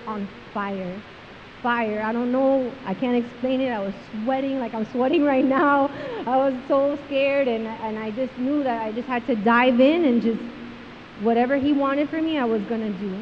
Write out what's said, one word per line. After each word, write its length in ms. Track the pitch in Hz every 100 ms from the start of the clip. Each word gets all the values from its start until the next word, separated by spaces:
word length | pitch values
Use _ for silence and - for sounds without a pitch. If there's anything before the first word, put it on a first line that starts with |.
| -
on 220 | 214 196 - -
fire. 400 | 214 202 196 185 190 - - - - - -
Fire. 400 | 247 233 220 208 214
I 80 |
don't 180 | 233 247
know. 400 | 254 269 269 247 - -
I 80 |
can't 240 | 190 247 240
explain 440 | 240 - 254 262
it. 100 | 262
I 80 | 220
was 140 | 196 196 -
sweating 480 | 214 226 269 269 269
like 140 | 233
I'm 120 | 220 220
sweating 340 | 247 262 339 285
right 180 | 262
now. 460 | 254 269 285 285 277 403 554 453 247
I 120 | 262
was 160 | 269 254 -
so 300 | 277 277 285 -
scared, 400 | 277 277 277 262
and, 200 | 226 220
and 300 | 220 220 214
I 140 | 220
just 260 | 208 262 247
knew 260 | 254 294
that 180 | 262 226
I 100 | 220
just 160 | 220 240
had 180 | 247 240
to 100 | 226
dive 460 | 208 233 254 240
in 240 | 262 339 302
and 160 | 233
just, 180 | 220 226 - - - - - - - -
whatever 360 | 208 233 247 277
he 160 | 277
wanted 360 | 285 269 277 294
for 120 | 320
me, 160 | 320 311
I 80 | 240
was 160 | 226
gonna 280 | 196 226 220
do. 200 | 185 202 190